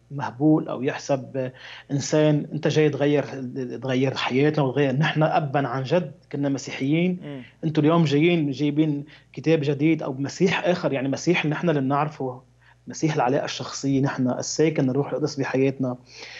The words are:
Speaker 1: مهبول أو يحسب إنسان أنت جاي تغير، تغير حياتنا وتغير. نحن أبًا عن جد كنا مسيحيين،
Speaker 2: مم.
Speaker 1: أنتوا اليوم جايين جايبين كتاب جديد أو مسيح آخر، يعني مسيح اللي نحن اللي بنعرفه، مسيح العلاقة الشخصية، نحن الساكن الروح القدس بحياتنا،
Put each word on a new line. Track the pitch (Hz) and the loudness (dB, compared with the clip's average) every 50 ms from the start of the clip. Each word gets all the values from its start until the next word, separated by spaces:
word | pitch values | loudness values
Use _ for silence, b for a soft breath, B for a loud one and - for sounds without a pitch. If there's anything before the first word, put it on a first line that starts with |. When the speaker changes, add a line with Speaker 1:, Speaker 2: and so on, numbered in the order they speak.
| _ - | _ -14
Speaker 1:
مهبول | 143 127 113 113 110 123 147 156 156 156 - - | -10 -8 -8 -8 -4 0 4 4 4 4 2 -2
أو | - - | -6 -4
يحسب | 123 147 - - - - 139 135 120 120 - 135 127 127 - B B B B B B B | -4 -4 -4 -4 -2 -2 -2 -2 -4 -6 -6 -6 -6 -6 -8 B B B B B B B
إنسان | 143 139 - - 165 151 151 151 151 147 - - | -4 -4 -2 0 2 4 4 4 4 2 0 -2
أنت | - 151 - 160 | -6 -2 -2 0
جاي | - 156 156 151 | 4 4 4 4
تغير، | 135 131 143 147 147 143 - - 139 135 131 123 135 139 127 123 127 120 | 2 2 2 2 2 2 0 -2 -6 -10 -8 -8 -8 -8 -8 -8 -8 -6
تغير | 123 131 127 127 135 131 131 | -4 -2 0 2 2 0 0
حياتنا | - - - 127 131 143 151 151 151 139 | -2 -2 0 2 2 4 4 4 2 2
وتغير. | 131 117 139 147 135 | 2 2 2 2 2
نحن | 123 135 160 147 - 151 | 2 2 0 2 2 2
أبًا | 151 160 - 185 156 135 127 143 139 117 | 2 2 2 0 0 0 0 -2 -2 -2
عن | 123 135 | -2 -4
جد | 131 117 151 180 180 147 131 - _ - | -2 0 0 0 0 -2 -8 -16 _ -10
كنا | - 143 143 139 | -6 -4 -2 -2
مسيحيين، | 139 123 - - - - 135 139 156 165 175 185 180 180 | -2 -4 -6 -8 -8 -4 -2 0 2 2 2 0 0 -2
Speaker 2:
مم. | - 147 143 131 120 B B B - | -6 -12 -12 -14 -16 B B B -4
Speaker 1:
أنتوا | 160 156 156 | -2 0 2
اليوم | 151 151 170 175 165 | 4 4 6 4 4
جايين | 139 143 147 160 175 175 165 147 143 | 4 4 4 4 4 4 4 2 0
جايبين | 131 127 147 147 143 147 160 151 147 143 143 B B B B B | -2 -2 -2 0 2 2 2 2 0 -4 -6 B B B B B
كتاب | B 135 127 156 160 160 | B -4 0 2 2 2
جديد | 139 147 143 131 151 165 160 156 | 2 0 0 2 2 2 2 2
أو | - 147 | -2 -4
مسيح | 131 131 139 135 - - 175 196 - - - | -4 -4 -6 -6 -2 0 2 2 2 2 0
آخر، | 170 180 175 - 143 | 0 0 0 0 -2
يعني | 135 131 127 139 | -2 -2 -2 -2
مسيح | 131 127 - 160 175 - - | -4 -2 0 2 2 2 2
اللي | 151 147 | 0 -2
نحن | - - 170 | 0 0 0
اللي | 151 143 | 0 2
بنعرفه، | 131 131 143 147 151 151 - - 135 127 123 131 - _ _ b b b b b b | 0 0 0 0 0 -2 -4 -6 -8 -8 -8 -10 -16 _ _ b b b b b b
مسيح | - 120 - 160 156 147 | -16 -6 -2 -2 0 0
العلاقة | 147 120 123 135 - - | 2 2 2 2 0 -2
الشخصية، | - - - 131 - - - - 139 139 135 | -2 -6 -8 -8 -10 -8 -4 -2 0 2 2
نحن | 139 139 - - 127 123 | 2 0 0 0 -2 0
الساكن | 123 - - - - - 156 165 160 160 139 127 | -2 -2 -4 -4 0 2 2 2 2 2 0 2
الروح | 127 139 139 - | 2 0 -2 -2
القدس | 127 135 151 - - 139 | -2 -4 -4 -4 -4 -4
بحياتنا، | 135 - - 131 135 135 131 - 131 127 123 - _ B B B B B B B | -4 -2 0 2 2 2 0 0 -2 -4 -4 -6 _ B B B B B B B